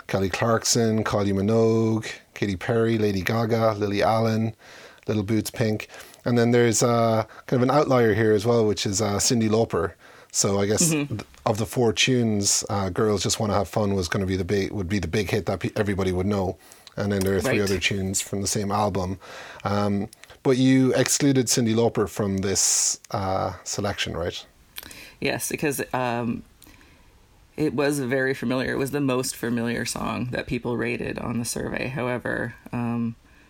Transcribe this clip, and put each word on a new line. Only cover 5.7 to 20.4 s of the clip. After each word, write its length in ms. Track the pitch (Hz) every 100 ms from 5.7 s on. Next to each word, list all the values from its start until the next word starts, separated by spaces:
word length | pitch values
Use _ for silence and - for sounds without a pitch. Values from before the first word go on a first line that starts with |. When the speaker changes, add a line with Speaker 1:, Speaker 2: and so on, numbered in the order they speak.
| 107 - - - - -
Speaker 1:
And 100 | 120
then 140 | 117
there's, 320 | 120 120 110
uh, 420 | 123 117 113 113 110 - -
kind 160 | 131
of 60 | 127
an 60 |
outlier 380 | 131 156 127 113
here 200 | 104 110
as 120 | 107
well, 220 | 110 120 107
which 180 | 98
is, 160 | - 98
uh, 160 | 104 101
Cyndi 320 | - 120 110
Lauper. 440 | 110 117 90 90 - - - -
So 280 | - - 101
I 60 | 101
guess 260 | 107 165
Speaker 2:
Mm-hmm. 240 | 156 143 104
Speaker 1:
th-, 100 | - - 120
of 120 | 107
the 80 | 107
four 260 | - 117
tunes, 720 | 104 - 127 113 104 101 - -
uh, 200 | 104 95
"Girls 340 | 92 110 101
Just 160 | 110 -
Wanna 160 | 110
Have 140 | 98 95
Fun" 260 | 117 104
was 140 | 98 87
gonna 180 | 107 95
be 100 | 95
the 80 |
big, 280 | 90 101 95
would 160 | 104 87
be 100 | 104
the 100 | 87
big 220 | 110 98
hit 160 | 110 90
that 140 | 95
pe-, 100 | 110 -
everybody 340 | 101 95 95
would 160 | 90 95
know. 300 | 104 90 - - - - -
And 160 | 101
then 80 | 101
there 160 | 95 98
are 40 |
three 200 | 127 113
Speaker 2:
Right. 100 | 98
Speaker 1:
other 80 | 95
tunes 420 | - 101 95 95
from 200 | - 101
the 80 | 98
same 240 | 110 101
album. 460 | 104 104 95 90 95 - - - -
Um, 460 | 101 101 104 101 104 - - -